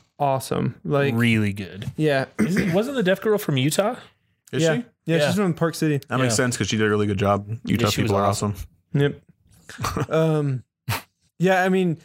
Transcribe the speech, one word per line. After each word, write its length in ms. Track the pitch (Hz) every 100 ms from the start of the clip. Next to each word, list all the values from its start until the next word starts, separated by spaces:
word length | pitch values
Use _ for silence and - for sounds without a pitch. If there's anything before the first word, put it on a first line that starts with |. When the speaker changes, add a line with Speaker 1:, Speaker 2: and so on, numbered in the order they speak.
| _ -
Speaker 1:
awesome. 560 | 143 135 - 139 131 -
Like, 300 | 165 143 120 113
Speaker 2:
Really 380 | 117 110 104
good. 380 | 101 92 92 135 -
Speaker 1:
yeah. 280 | 151 135 131
<clears throat> 60 | -
Speaker 2:
Isn't, 340 | 214 190 196
wasn't 220 | 180 240 277
the 60 |
deaf 180 | 180 185
girl 160 | 220 208
from 200 | - 135
Utah? 380 | 139 - 202 247 - _ _ _ -
Speaker 3:
Is 120 | -
Speaker 1:
Yeah. 120 | 160 160
Speaker 3:
she? 80 | 233 _ -
Speaker 1:
Yeah, 120 | 165
Speaker 2:
Yeah. 100 | 143
Speaker 1:
she's 80 | 185
from 180 | 196
Park 220 | - 165 151
City. 240 | 156 143 -
Speaker 3:
That 100 | 123
makes 140 | 127
Speaker 2:
Yeah. 40 | 113
Speaker 3:
sense 200 | 123 120
'cause 100 | 101
she 100 | 110
did 80 | 107
a 40 |
really 180 | 104 104
good 100 | 98
job. 300 | 98 101 104 113
Utah 220 | - 107 110
Speaker 2:
Yeah, 40 |
she 120 | -
was 60 | 104
Speaker 3:
people 40 | 101
are 40 | 101
Speaker 2:
awesome. 280 | 101 104 98 - _ _
Speaker 3:
awesome. 80 | 143
Speaker 1:
Yep. 200 | 143 -
<laughs> 880 | _ _ _ _ - - - - 123
Um, 540 | 160 160 156 143 131 - _ - - - _ _ -
yeah, 260 | 175 185
I 60 | 185
mean, 280 | 190 180 156